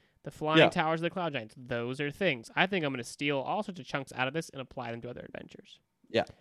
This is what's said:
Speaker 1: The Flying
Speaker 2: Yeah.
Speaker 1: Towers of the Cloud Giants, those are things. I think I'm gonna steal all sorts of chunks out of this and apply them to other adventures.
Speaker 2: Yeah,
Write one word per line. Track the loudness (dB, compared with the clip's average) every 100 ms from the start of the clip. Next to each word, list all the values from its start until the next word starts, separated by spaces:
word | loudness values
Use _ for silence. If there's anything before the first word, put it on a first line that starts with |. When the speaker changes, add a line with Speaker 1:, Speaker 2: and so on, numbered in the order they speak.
| _ _
Speaker 1:
The | -14
Flying | -4 4 8
Speaker 2:
Yeah. | 8
Speaker 1:
Towers | 6 2 2
of |
the | -2
Cloud | -2 -2
Giants, | -2 -6 -14
those | -4 -2 -2 -2
are | -4
things. | 2 2 2 -2 2
I | 2
think | 4
I'm | 0
gonna | -2
steal | -6 -2 0 0
all | 0 -2
sorts | -2 -8
of |
chunks | -4 -4 -4
out | -2 0
of |
this | 0 -6
and | -10
apply | -10 -8 -6
them | -6
to | -8
other | -10
adventures. | -10 -12 -14 -18 -20 -20 _ _ _
Speaker 2:
Yeah, | 0 0 -4